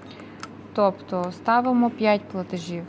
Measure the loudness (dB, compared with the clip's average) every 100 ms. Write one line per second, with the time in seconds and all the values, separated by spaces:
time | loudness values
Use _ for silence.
0 | -18 -16 -16 -16 -16 -16 -6 2 2 2
1 | -4 -4 -4 -2 2 4 4 4 2 4
2 | 4 4 0 -6 -4 -6 -6 -8